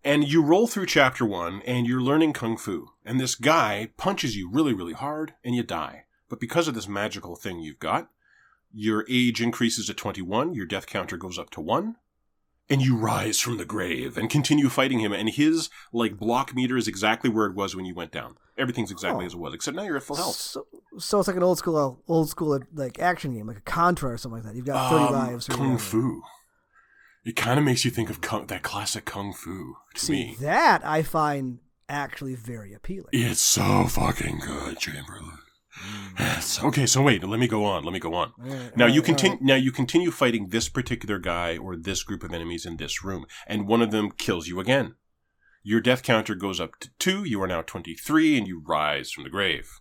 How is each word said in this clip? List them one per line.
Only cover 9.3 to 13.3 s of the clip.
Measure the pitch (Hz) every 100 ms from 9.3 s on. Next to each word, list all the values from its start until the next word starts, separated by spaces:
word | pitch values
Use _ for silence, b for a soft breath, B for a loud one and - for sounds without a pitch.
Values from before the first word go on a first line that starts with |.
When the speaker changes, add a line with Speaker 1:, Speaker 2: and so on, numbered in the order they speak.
| 113
Speaker 1:
increases | 117 113 117 - 95
to |
twenty-one, | - 104 98 90 107 160
your | 147 87
death | 98 -
counter | 101 87 87
goes | 92 87
up | -
to | -
one, | 78 127 214 226 _ _ _ _ _ _ _
and | 139
you | 131 120
rise | 110 107 107